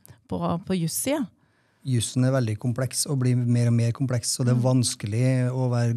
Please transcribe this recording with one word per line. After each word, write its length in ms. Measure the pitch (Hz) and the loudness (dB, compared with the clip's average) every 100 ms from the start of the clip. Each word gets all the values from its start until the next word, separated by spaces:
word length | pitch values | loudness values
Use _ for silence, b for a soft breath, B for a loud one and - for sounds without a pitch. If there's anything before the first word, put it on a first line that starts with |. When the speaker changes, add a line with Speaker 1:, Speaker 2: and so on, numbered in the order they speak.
| b b - | b b -10
Speaker 1:
på, 120 | 180 170 170 196 | -4 -2 -4 -2
på 120 | 190 | -2
jussida. 480 | 165 - 262 302 208 _ _ _ _ _ 135 | -2 -2 -2 -2 -4 _ _ _ _ _ -4
Speaker 2:
Jussen 400 | 123 - 127 127 | -2 -2 0 2
er 80 | |
veldig 220 | 135 113 107 | 2 0 -2
kompleks 460 | 123 120 127 - - | -4 -2 -4 -4 -4
og 140 | 139 | 0
blir 160 | 127 123 | 2 2
mer 320 | 120 120 120 | 2 2 4
og 60 | 117 | 2
mer 160 | 117 | 2
kompleks, 400 | 113 127 123 - | 0 -2 -2 -4
så 120 | - 123 | -2 2
det 80 | 117 | 2
er 20 | |
Speaker 1:
Mm. 80 | 127 | 4
Speaker 2:
vanskelig 640 | 131 117 - 101 110 127 127 123 | 2 0 -2 -4 0 2 2 0
å 140 | 127 127 | 0 0
være 240 | 120 117 | 0 0